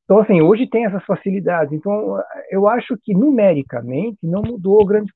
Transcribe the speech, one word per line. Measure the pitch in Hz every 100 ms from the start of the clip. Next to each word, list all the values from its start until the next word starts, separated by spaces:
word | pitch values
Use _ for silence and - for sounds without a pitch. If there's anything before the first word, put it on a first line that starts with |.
| -
então, | 208
assim, | 214 180
hoje | 156 214 254
tem | 226 226
essas | 190 -
facilidades. | 175 196 196 175 170 147
Então, | 156 202 208 202 196 - - -
eu | 190 202
acho | 240 - 240
que, | -
numericamente, | 185 285 254 196 151 131 123 120 131 220 208
não | 165 185
mudou | 220 240 185 208 196
grande | 208 208